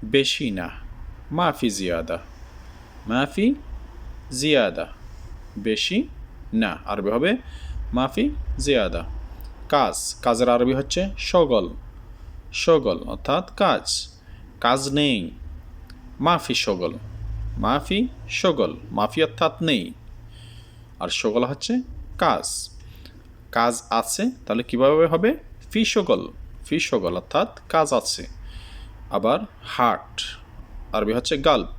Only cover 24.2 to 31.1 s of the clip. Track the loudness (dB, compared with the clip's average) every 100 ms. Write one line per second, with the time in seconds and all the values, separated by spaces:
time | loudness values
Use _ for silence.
24.2 | -2 -2 -4 -2 0 4 6 6 6 4
25.2 | 2 0 -6 -18 -4 0 2 2 2 2
26.2 | 0 -12 -16 -14 -4 -2 2 0 0 -2
27.2 | -2 0 0 -4 -2 2 4 2 0 -6
28.2 | -8 -12 -14 -14 -14 -16 -16 -16 -4 0
29.2 | 2 2 -2 -12 -12 2 2 2 -4 -8
30.2 | -8 -8 -16 -18 -16 -14 -4 -2 0